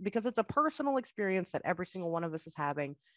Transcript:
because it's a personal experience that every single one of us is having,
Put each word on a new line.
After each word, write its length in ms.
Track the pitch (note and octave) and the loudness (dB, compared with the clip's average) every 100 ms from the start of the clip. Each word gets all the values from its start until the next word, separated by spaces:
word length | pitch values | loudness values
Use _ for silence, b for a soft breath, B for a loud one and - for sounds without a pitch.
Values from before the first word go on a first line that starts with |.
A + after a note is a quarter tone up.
because 220 | F#3 A3+ A3+ | -2 0 0
it's 120 | A3+ | 0
a 60 | |
personal 520 | G#3+ - D#4 - C#4+ C4+ | 2 4 2 2 0 0
experience 540 | - - G3+ F#3 F3+ | 0 -2 2 2 0
that 100 | - | -2
every 220 | - F3 F3+ | 0 -2 -2
single 240 | F#3 E3+ | -4 0
one 140 | E3 | 0
of 80 | E3 | 0
us 140 | D#3+ - | -4 -8
is 80 | D#3 | -4
having, 400 | D3 C#3+ C#3+ C#3+ _ | -2 0 -4 -6 _